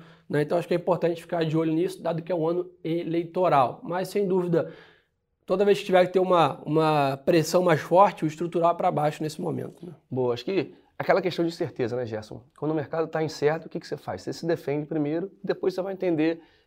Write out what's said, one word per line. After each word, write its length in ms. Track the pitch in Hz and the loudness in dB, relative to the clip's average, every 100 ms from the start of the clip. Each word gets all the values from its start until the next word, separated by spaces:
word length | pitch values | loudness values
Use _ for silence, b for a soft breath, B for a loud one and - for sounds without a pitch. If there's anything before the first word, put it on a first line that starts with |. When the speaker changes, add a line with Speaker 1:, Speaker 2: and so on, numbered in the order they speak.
| B B B | B B B
Speaker 1:
né? 140 | 147 | -2
Então, 160 | 147 175 | 0 -2
acho 100 | 170 | 0
que 60 | |
é 40 | 175 | -2
importante 440 | 185 170 170 170 | 0 0 0 -2
ficar 240 | - 170 160 | -6 -4 0
de 100 | 160 | 0
olho 160 | 160 | 0
nisso, 320 | 160 180 - | 0 -2 -4
dado 180 | 170 170 | -6 -4
que 120 | 165 | -4
é 20 | 180 | -2
um 100 | 160 | 0
ano 240 | 175 180 - | -2 -6 -8
eleitoral. 960 | 160 170 165 165 170 185 180 143 120 - | -6 -4 -2 -4 -2 0 2 4 2 -2
Mas, 240 | 165 175 185 | -6 -6 -4
sem 200 | 208 196 | -2 0
dúvida, 460 | 185 175 165 - B B B B _ _ _ - | 0 2 0 -2 B B B B _ _ _ -4
toda 180 | 185 | 0
vez 140 | 202 196 | 2 2
que 80 | - | 4
tiver 220 | 185 180 | 4 4
que 60 | |
ter 60 | 190 | 2
uma, 400 | 180 180 143 - - | 4 4 4 0 -2
uma 520 | 156 156 151 139 139 | 2 4 2 2 0
pressão 440 | - 170 151 175 | 2 2 4 2
mais 180 | 175 156 | 4 2
forte, 440 | - 175 196 170 156 | 4 4 4 4 -4
o 20 | |
estrutural 440 | - 170 170 165 | -4 -4 0 4
é 20 | |
pra 160 | 170 180 | 4 4
baixo 320 | 147 151 147 | 2 -2 -2
nesse 180 | 156 156 | -8 -6
momento, 460 | 175 127 123 - 175 | -6 -6 -8 -12 -18
né? 80 | 151 - | -18 -8
Speaker 2:
Boa, 240 | 127 123 | -2 -2
acho 100 | 113 | -2
que 300 | - 190 180 B B - | -2 -2 -2 B B -8
aquela 240 | 143 170 | 2 2
questão 240 | 180 170 170 | 2 -2 -4
de 60 | |
certeza, 440 | 165 156 - 117 120 | -2 -6 -4 -4 -2
né, 80 | |
Gerson? 380 | 120 107 107 123 - - | -6 -8 -10 -16 -18 -8
Quando 140 | 147 | -4
o 40 | 160 | -4
mercado 320 | 135 165 160 | -4 -4 -4
tá 140 | 160 | -2
incerto, 460 | 156 - 147 160 170 | -4 0 0 0 -6
o 20 | |
que 100 | 175 | -12
que 80 | - | -10
você 80 | 147 | -10
faz? 280 | - 95 | -8 -10
Você 100 | - | -8
se 120 | 127 165 | -8 -4
defende 400 | 165 - 147 151 | -4 -2 -4 -4
primeiro, 440 | 160 147 165 196 _ | -4 -2 -2 -6 _
depois 320 | 180 175 190 185 | -6 -2 -2 -4
você 80 | |
vai 100 | 190 | -6
entender 480 | 190 185 160 160 165 b b | -4 -2 0 0 -2 b b